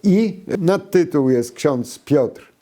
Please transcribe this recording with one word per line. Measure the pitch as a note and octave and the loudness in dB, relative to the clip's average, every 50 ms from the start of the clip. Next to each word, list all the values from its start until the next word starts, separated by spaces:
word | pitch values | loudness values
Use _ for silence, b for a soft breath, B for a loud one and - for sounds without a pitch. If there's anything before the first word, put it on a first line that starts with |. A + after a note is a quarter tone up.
I | - G#3 F3+ G#3 A3+ G#3 - - - - - G#3 | 4 4 2 4 2 -2 -4 -10 -8 -8 -6 0
nadtytuł | E3+ E3+ G3 G3 G3 - - F3+ E3+ F3 - D3 C3+ C3 | 0 0 0 0 -4 0 0 0 0 2 0 0 2 2
jest | B2+ A#2+ A#2 A#2 | 2 0 -2 -4
ksiądz | - - - D3 C3+ B2 A#2 - - - | -10 -2 -2 -2 -2 -2 -6 -8 -12 -20
Piotr | _ - C#3+ C#3+ B2 A2 - - - _ _ _ | _ 0 0 0 0 -2 -6 -12 -20 _ _ _